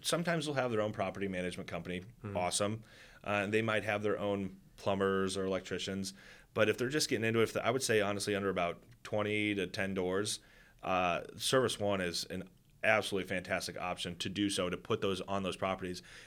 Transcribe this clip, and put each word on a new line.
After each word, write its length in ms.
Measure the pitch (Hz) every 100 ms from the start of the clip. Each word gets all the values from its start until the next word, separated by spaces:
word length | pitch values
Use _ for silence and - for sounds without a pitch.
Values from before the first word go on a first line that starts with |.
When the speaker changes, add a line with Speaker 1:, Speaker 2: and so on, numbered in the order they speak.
Speaker 1:
sometimes 460 | - - 170 170 147
they'll 80 |
have 160 | 139 127
their 100 | 110
own 120 | 107
property 360 | 104 95 95 98
management 400 | 90 90 90 87
company. 340 | 87 85 90 101 -
Speaker 2:
Mm-hmm. 120 | 104 95
Speaker 1:
Awesome. 460 | 90 - 101 110 - - - - -
Uh, 140 | 101
and 80 | 98
they 100 | 110
might 220 | 113 107
have 180 | 104 104
their 160 | 104 98
own 320 | 101 101 95 - - -
plumbers 600 | - 98 98 95 95 95
or 80 |
electricians. 680 | 95 95 - 90 101 98 95 - - - -
But 140 | - 107
if 100 | 104
they're 100 | 123
just 200 | 151 -
getting 160 | 110
into 160 | 113 113
it, 40 |
if 80 | 107
the, 100 | - 107
I 40 |
would 120 | 127
say 180 | 127 110
honestly 340 | 101 101 104
under 140 | 101 98
about 300 | 92 87 85 - -
twenty 520 | - 107 104 107 104
to 120 | 101 87
ten 260 | - 98
doors, 480 | 95 90 95 107 - - - - -
uh, 380 | - 92 90 82 - -
Service 420 | - 131 113 -
One 200 | 101 98
is 260 | 90 85 -
an 140 | 92 90 - _ -
absolutely 460 | 101 110 95 98 90
fantastic 500 | 90 87 92 - 85
option 340 | 90 90 92 85
to 120 | 101
do 200 | 92 101
so, 180 | 98 90
to 60 | 87
put 240 | - 113
those 200 | 101 92
on 200 | 92 98
those 140 | 95 80
properties. 460 | 95 92 92 90 - -